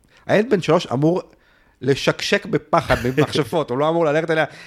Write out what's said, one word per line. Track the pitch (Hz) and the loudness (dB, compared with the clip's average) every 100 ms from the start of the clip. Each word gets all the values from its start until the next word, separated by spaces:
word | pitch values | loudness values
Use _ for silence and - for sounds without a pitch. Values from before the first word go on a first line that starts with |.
| _ _ - | _ _ -2
הילד | 165 226 | 0 2
בן | 196 | 0
שלוש | - 165 - | 2 0 0
אמור | 127 156 180 - _ _ _ _ _ | -2 0 0 -6 _ _ _ _ _
לשקשק | 131 139 - - - 202 185 | -2 0 0 -2 0 -2 0
בפחד | - - 165 - 120 120 | -4 0 0 2 0 0
ממכשפות, | 131 139 - 147 165 139 | 0 0 0 -2 -2 -2
הוא | 123 | -2
לא | 151 | 0
אמור | 170 160 | 2 2
ללכת | 151 165 | 0 0
אליה, | 160 147 - | 0 -2 -6